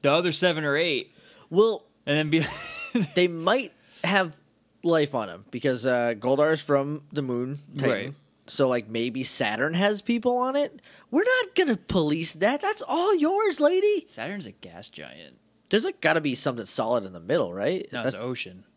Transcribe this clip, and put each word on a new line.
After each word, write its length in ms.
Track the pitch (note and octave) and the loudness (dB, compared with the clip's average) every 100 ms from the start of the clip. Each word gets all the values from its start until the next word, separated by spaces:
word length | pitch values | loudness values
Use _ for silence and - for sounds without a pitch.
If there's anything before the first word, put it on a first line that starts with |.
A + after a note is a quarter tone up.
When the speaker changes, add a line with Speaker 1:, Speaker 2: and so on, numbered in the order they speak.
Speaker 1:
the 80 | C#3 | 4
other 200 | D#3 F3 | 2 2
seven 320 | D3+ F3+ D#3+ | 2 2 2
or 120 | D3+ C#3+ | 0 0
eight 360 | F3 C3+ - _ - - - | 0 -2 -4 _ -20 -20 -2
Speaker 2:
Well, 360 | E3+ A3 G#3 _ _ - | 4 4 2 _ _ -2
Speaker 1:
and 100 | D3 | 0
then 140 | D#3 | 2
be 140 | D#3+ C#3+ - - - - A#3+ | 0 0 -6 -12 -12 -4 -2
<laughs> 100 | F3+ | 0
Speaker 2:
they 140 | - F3+ | 2 0
might 440 | E3+ E3 B3 A3 _ _ - | 0 0 0 -2 _ _ -8
have 320 | - G3+ F3+ - _ _ _ _ | 0 2 0 -6 _ _ _ _
life 320 | E3+ D#3+ D3 | 2 2 2
on 140 | C3+ G#2 | -2 -6
'em 160 | F2 - | -10 -12
because, 340 | A#2+ C#3+ B2+ B2+ | -2 0 0 0
uh, 280 | B2 A#2+ | 2 0
Goldar 380 | A2 B2 C3+ D3+ | 0 0 4 4
is 80 | D#3+ | 2
from 400 | - C#3+ C#3 D3+ - | 2 0 2 -6 -6
the 100 | D3 | -6
moon, 360 | C3+ A#2+ B2+ C#3+ - - | -2 -2 -4 -6 -10 -2
Titan. 140 | C3+ | 0
Speaker 1:
Right. 240 | G#2+ A2 C#3+ _ _ - | 0 -4 -12 _ _ -8
Speaker 2:
So, 220 | - C3+ | 0 2
like, 200 | B2 G#2 | 2 -2
maybe 340 | A2+ A#2+ B2 | -2 -2 -4
Saturn 520 | C3 - A2+ A2 D3 | -4 -2 -2 0 0
has 280 | E3+ G3+ G#3 | 2 0 0
people 340 | - A#3 B3 B3 | -2 0 2 0
on 180 | B3+ C#4 | 0 0
it. 240 | C#4+ - - - _ | -2 -6 -20 -20 _
We're 100 | C4+ | 2
not 300 | A4 B4+ G#4+ | 4 2 2
gonna 220 | - E4+ G#3+ | 0 2 0
police 560 | - F#3+ D3+ D#3 D#3+ | 0 0 2 0 -2
that. 260 | D3+ G3 C#4+ | 0 0 0
That's 220 | F#4+ G#4 | -2 -4
all 320 | - D4 F#4 | -4 0 2
yours, 460 | F#4+ D4+ G4 G#4+ D#4 | 2 2 2 0 2
lady. 440 | D4 F#4 G#4 G#4 - | 2 4 2 0 -4
Speaker 1:
Saturn's 380 | - B2 G3+ B2+ | -10 -8 -8 -12
a 40 | |
gas 360 | - F2+ E2+ - | -16 -18 -16 -16
giant. 480 | - C#2 C#2 D2+ B1+ _ _ _ | -16 -18 -18 -20 _ _ _ _
Speaker 2:
There's, 160 | G3+ | 0
like, 160 | D#4+ - | 0 -2
gotta 200 | D#3+ D#3+ | 0 2
be 140 | D3 | 0
something 320 | B2 D3 A#2+ G2+ | -2 -2 -4 -6
solid 380 | - A2 A#2+ | -4 0 0
in 80 | G2 | -2
the 80 | F2+ | -14
middle, 320 | F2 D#3+ F#2+ | -2 0 0
right? 320 | F2+ G#2+ F#3 - | -2 -2 -2 -6
Speaker 1:
No, 100 | B2+ | -4
it's 100 | B2+ | -4
Speaker 2:
That's 120 | G#2+ | -4
Speaker 1:
ocean. 400 | A#2+ B2 F#2 F#2 - | -6 -8 -10 -14 -20